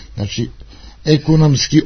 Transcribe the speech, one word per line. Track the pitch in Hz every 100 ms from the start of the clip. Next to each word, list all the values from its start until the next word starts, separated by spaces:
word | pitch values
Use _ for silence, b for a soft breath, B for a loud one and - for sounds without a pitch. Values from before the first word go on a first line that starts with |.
| B -
znači | 104 - - - - b b b 151
ekonomski | 151 147 156 156 135 - 156